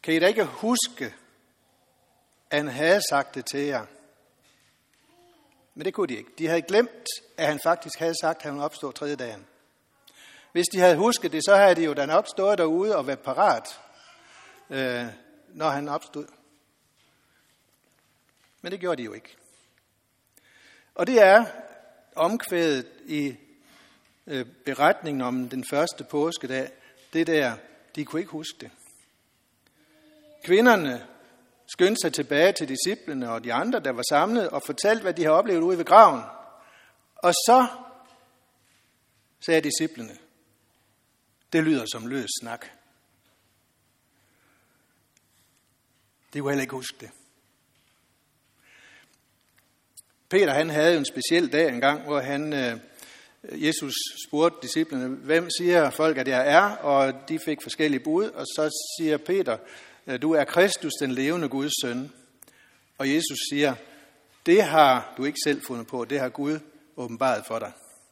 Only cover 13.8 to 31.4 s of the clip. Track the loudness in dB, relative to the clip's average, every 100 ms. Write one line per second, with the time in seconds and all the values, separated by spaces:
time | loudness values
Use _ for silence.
13.8 | -20 _ _ -20 _ -20 -20 -20 _ -6
14.8 | -4 -4 -8 -14 _ _ _ -4 -2 -2
15.8 | -6 -8 -8 -14 -16 _ _ _ _ _
16.8 | _ _ _ _ _ _ _ _ _ _
17.8 | _ _ _ _ _ _ _ _ -14 -8
18.8 | -6 -6 -8 -14 -20 -20 _ _ _ _
19.8 | _ _ _ _ _ _ _ _ _ _
20.8 | _ -6 2 6 8 8 6 -8 -18 -20
21.8 | -20 _ _ -2 0 -2 -4 0 0 0
22.8 | -4 -18 -8 -6 -6 -8 _ _ _ _
23.8 | _ _ _ _ -10 -8 -8 -10 -8 2
24.8 | 2 2 -4 -4 -2 -4 -6 -8 -4 -2
25.8 | -2 -4 -6 -2 -2 -4 -8 -6 -8 -12
26.8 | -20 _ _ -2 0 2 0 -4 -16 -20
27.8 | _ -12 -6 -6 -8 -10 -12 -16 -20 _
28.8 | -20 _ _ _ _ _ _ _ _ _
29.8 | _ _ _ _ _ -20 2 6 6 6
30.8 | 2 -6 -12 -20 _ _